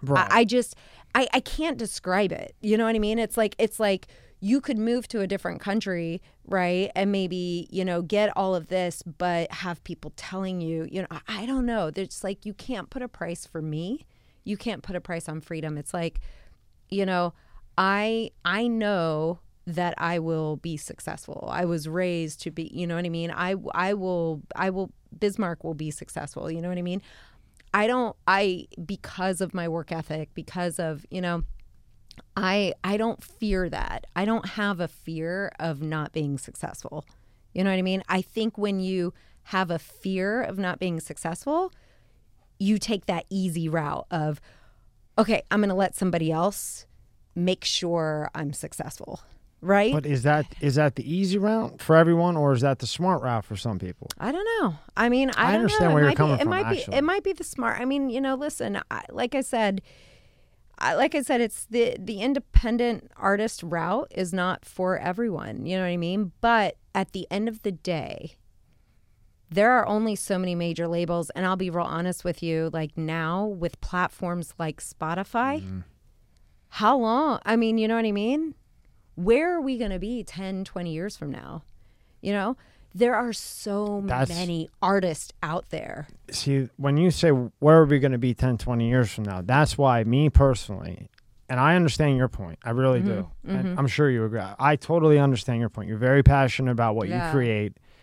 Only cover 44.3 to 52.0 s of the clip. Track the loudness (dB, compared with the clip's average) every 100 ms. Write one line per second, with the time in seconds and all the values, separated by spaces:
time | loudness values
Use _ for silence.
44.3 | -4 -10 -20 -20 _ -20 _ _ 0 2
45.3 | 2 0 0 2 2 0 0 0 0 0
46.3 | 0 0 -2 -10 -12 -18 -20 -20 _ _
47.3 | -2 0 0 -2 -2 0 0 0 -2 -4
48.3 | -6 -6 -8 -10 -10 -10 -12 -14 -14 -16
49.3 | -20 _ -6 2 4 4 2 0 2 4
50.3 | 2 0 -2 2 4 4 2 -2 0 2
51.3 | 2 2 0 -2 -2 6 8